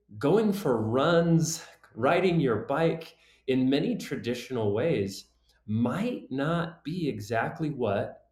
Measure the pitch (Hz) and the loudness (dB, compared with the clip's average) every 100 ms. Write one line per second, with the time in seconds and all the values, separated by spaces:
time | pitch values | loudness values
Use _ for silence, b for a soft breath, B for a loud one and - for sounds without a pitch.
0 | _ 107 139 208 214 190 147 113 110 123 | _ -2 2 4 2 0 0 0 2 2
1 | 151 170 170 165 160 - B - - 110 | 4 4 6 4 2 -4 B -20 -16 -2
2 | 127 180 185 170 131 107 - 143 165 - | 2 4 4 4 2 0 0 2 2 0
3 | - b b b - 131 131 139 196 202 | -8 b b b -2 2 2 2 0 -4
4 | - 127 110 123 - 127 104 104 160 123 | -6 -6 -4 -6 -6 -2 0 0 0 0
5 | 98 - - _ b b - 110 117 156 | -2 -6 -16 _ b b -4 -2 0 -2
6 | 240 - - 131 147 170 165 - - 180 | -4 -6 -6 -4 -2 -2 -4 -8 -10 -6
7 | 147 107 104 117 143 151 156 123 113 101 | -4 -4 -4 -2 -2 -4 -6 -2 -2 -2
8 | 127 - _ | -4 -10 _